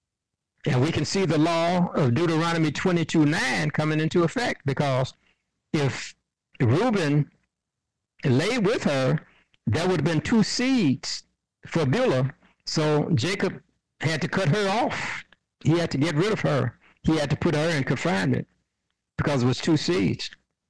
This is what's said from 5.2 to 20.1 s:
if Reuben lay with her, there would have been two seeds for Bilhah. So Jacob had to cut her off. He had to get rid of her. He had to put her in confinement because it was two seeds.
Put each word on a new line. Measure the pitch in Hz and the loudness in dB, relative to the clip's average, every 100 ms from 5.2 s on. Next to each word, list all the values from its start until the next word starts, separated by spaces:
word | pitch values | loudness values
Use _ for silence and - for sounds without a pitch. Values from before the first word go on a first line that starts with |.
| _ _ _ _ - | _ _ _ _ -4
if | 160 135 - - - _ _ _ - | -2 0 -2 -12 -16 _ _ _ -2
Reuben | 113 151 247 202 147 147 143 _ _ _ _ _ _ _ _ _ | 2 2 2 2 2 0 -2 _ _ _ _ _ _ _ _ _
lay | 151 123 196 254 | 0 2 2 0
with | 202 254 | 0 0
her, | 170 135 131 156 - _ _ _ - | 0 0 0 -2 -6 _ _ _ -4
there | 143 185 | -2 0
would | 180 | 0
have | |
been | 151 156 | 0 -2
two | - 226 | 2 2
seeds | - - 254 254 151 123 - - _ _ _ _ - | 2 0 0 2 2 0 -6 -12 _ _ _ _ -6
for | 170 | -2
Bilhah. | 131 208 254 131 131 - _ _ | 0 2 2 2 -2 -6 _ _
So | - - 151 147 - | -6 -2 2 2 2
Jacob | 131 165 196 190 - _ _ _ _ | 0 0 -2 -4 -4 _ _ _ _
had | 147 156 | -4 -2
to | 170 | -2
cut | 190 180 | -2 0
her | 214 196 | 2 2
off. | 214 262 - - - - _ _ _ | 0 0 -2 -8 -10 -14 _ _ _
He | - | 0
had | 170 165 | 0 0
to | 139 | -2
get | 165 | -2
rid | 147 208 | 0 0
of | 190 | 0
her. | 160 139 120 - _ _ | -2 0 -2 -8 _ _
He | - 160 | 0 0
had | 143 | 0
to | 147 | -2
put | 175 147 | 0 0
her | 165 | 0
in | 151 | -2
confinement | 131 135 165 190 165 123 - _ _ _ _ _ _ - | -2 -2 -2 -2 0 -2 -4 _ _ _ _ _ _ -4
because | 151 139 | -2 2
it | 123 | 0
was | 123 | 0
two | - 151 | 0 0
seeds. | - 185 190 | 2 0 0